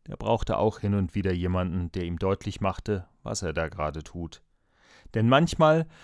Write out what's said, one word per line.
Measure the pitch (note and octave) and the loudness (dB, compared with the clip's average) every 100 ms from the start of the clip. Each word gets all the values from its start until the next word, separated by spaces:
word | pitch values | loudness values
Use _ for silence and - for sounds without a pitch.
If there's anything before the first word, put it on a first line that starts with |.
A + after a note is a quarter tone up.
| - | -14
der | F#2+ | -8
brauchte | G#2+ A2+ - - | -2 -2 0 0
auch | G#2+ - | 0 0
hin | G2+ | 0
und | G2+ F#2 G2+ | 0 0 -2
wieder | F#2+ | -2
jemanden, | F2+ F2+ F#2 F#2 F2+ F2 | 0 0 0 -2 -2 -4
der | F#2+ | -6
ihm | E2+ E2+ | -6 -2
deutlich | F#2+ G2 G#2 - | -2 -2 -4 -4
machte, | G2 - - G2+ - _ | -4 -4 -4 -6 -6 _
was | - G#2+ | -8 -6
er | F2+ | -4
da | D#2+ D#2+ | -2 -4
gerade | F#2 D2+ D2 | -4 -6 -6
tut. | - F2 E2 - _ _ _ _ _ - - | -10 -10 -10 -12 _ _ _ _ _ -20 -6
Denn | A2 A2 | 0 6
manchmal | C3 E3+ - D#3 D#3+ D#3+ - | 6 4 4 6 4 0 -8